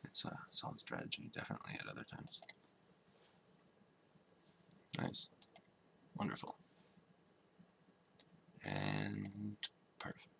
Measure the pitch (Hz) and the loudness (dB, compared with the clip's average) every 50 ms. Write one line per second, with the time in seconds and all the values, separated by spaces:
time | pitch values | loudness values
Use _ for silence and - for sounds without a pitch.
0 | - - - - - 175 165 - - - - - - 76 - - - - - - | -8 4 4 4 4 4 -2 -4 -6 0 0 2 2 2 0 0 0 0 0 -2
1 | - - - - - - - - - - 53 55 - - 50 - - 52 50 55 | 0 0 -2 -2 -2 -6 -4 -4 -2 -2 -4 -4 -4 -6 -6 -4 -4 -4 -6 -6
2 | - - - - - - - - - - - - - - - - - - - - | -6 -8 -8 -8 -6 -4 -4 -4 -4 -6 -8 -18 -20 -20 -20 -20 -20 -20 -20 -20
3 | - - - - - - - - - - - - - - - - - - - - | -20 -20 -20 -20 -20 -20 -20 -20 -20 -20 -20 -20 -20 -20 -20 -20 -20 -20 -20 -20
4 | - - _ - - - - - - - - - - - - - - - - - | -20 -20 _ -20 -20 -20 -20 -20 -20 -20 -20 -20 -20 -20 -20 -20 -4 0 2 2
5 | - - - - - - - - - - - - - - - - - - - - | 2 6 6 4 4 4 -2 -12 -16 -12 -12 -14 -14 -14 -20 -20 -20 -20 -20 -20
6 | - - - - - - - - - - - - - - - - - - - - | -20 -12 -2 0 0 2 2 0 -4 -6 -8 -10 -14 -20 -20 -20 -20 -20 -20 -20
7 | - - - - - - - - - - - - - - - - - - - - | -20 -20 -20 -20 -20 -20 -20 -20 -20 -20 -20 -20 -20 -20 -20 -20 -20 -20 -20 -20
8 | - - - - - - - - - - - - - 50 50 - 98 98 101 101 | -20 -20 -20 -20 -18 -18 -20 -20 -20 -20 -16 -6 -2 0 2 4 4 4 4 4
9 | - 104 104 - - 101 101 104 104 104 104 - - - - - - - _ - | 4 2 2 0 -2 -2 -2 -2 -2 -2 -2 -2 -6 -6 -6 -12 -20 -20 _ -6
10 | - - - - - - - | -6 -6 -6 -6 -12 -18 -18